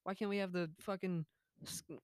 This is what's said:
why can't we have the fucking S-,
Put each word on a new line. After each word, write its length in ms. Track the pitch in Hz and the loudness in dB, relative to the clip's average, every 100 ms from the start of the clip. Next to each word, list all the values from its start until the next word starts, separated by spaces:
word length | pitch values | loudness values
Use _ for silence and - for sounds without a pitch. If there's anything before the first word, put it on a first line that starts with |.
why 100 | - | -6
can't 140 | 190 202 | 0 2
we 80 | 202 | 2
have 120 | 190 | 2
the 180 | 180 165 - | 2 0 -2
fucking 440 | - 190 185 170 156 _ _ _ | -4 0 2 2 0 _ _ _
S-, 180 | - - - 147 | -10 -8 -8 -12